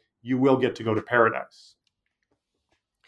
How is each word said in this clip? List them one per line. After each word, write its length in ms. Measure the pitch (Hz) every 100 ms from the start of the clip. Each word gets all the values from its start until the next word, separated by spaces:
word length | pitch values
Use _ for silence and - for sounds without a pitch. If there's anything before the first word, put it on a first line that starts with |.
| _ _
you 160 | 117 127
will 180 | 135 127
get 180 | 123 -
to 60 |
go 120 | 110
to 80 | 107
paradise. 720 | - 120 113 - - _ _ _ _ _ _ _ _ _ _ _ _ _ _ _